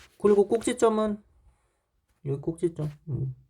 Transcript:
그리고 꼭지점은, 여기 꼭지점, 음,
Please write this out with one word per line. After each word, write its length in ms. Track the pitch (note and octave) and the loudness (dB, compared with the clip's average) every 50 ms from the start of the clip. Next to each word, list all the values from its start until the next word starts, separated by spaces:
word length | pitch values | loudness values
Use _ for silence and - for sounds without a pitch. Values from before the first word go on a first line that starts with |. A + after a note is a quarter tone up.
| - - _ _ | -20 -20 _ _
그리고 300 | - G#3 G#3 G3+ G3+ G3+ | 2 4 6 4 4 4
꼭지점은, 760 | A#3 A3 - C4 A#3+ - A#3 A3+ A3 G#3+ G#3+ G#3+ G#3 G#3 - _ _ _ _ _ _ _ _ _ _ _ _ _ _ _ _ _ _ _ - | 0 0 0 -2 0 2 2 2 2 2 0 -2 -4 -8 -10 _ _ _ _ _ _ _ _ _ _ _ _ _ _ _ _ _ _ _ -8
여기 140 | C#3+ C#3 D3 | -6 -6 -6
꼭지점, 500 | C#3+ E3 E3 E3 F3+ E3+ E3 - D3+ D3+ D3 - _ D#3+ | -6 -8 -4 -4 -4 -4 -4 -4 -8 -8 -8 -10 _ -8
음, 260 | C3 - C3+ C3 B2+ - - _ | -6 -6 -6 -6 -8 -10 -16 _